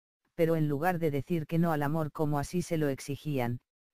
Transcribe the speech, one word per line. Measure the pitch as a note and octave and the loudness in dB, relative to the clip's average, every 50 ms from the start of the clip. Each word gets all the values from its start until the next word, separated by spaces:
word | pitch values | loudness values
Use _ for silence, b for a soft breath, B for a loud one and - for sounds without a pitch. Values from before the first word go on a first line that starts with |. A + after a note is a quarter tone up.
| _ _ _ _ _ _ _ | _ _ _ _ _ _ _
pero | - E3+ D#3+ E3 | 0 2 2 4
en | D#3+ D#3 | 2 2
lugar | D3 C#3+ C3+ D#3 F#3 F#3 D#3+ | 0 0 0 0 0 0 2
de | E3 D#3 C#3+ | 0 0 0
decir | C#3 B2+ - F3 E3 D3+ | -2 -2 -2 -2 -2 -2
que | - E3+ E3 | 0 0 2
no | F3 E3+ | 2 2
al | D#3+ D3 C#3+ | 2 2 0
amor | C#3+ D#3 E3 D#3 D3 | 0 0 0 -2 -2
como | - - D#3+ D3 D3 C#3+ | -2 -2 0 0 2 0
así | C#3 - - F3+ | -2 -2 -4 -4
se | E3 - E3+ | -2 -2 -2
lo | D#3 D3+ C#3+ | 0 0 0
exigían, | C3+ - - - C#3 - - D3+ D3 C3 A#2+ A#2+ A#2+ B2 - _ _ _ _ _ | -2 -4 -6 -8 -8 -8 -6 -4 -2 0 0 -2 -2 -6 -8 _ _ _ _ _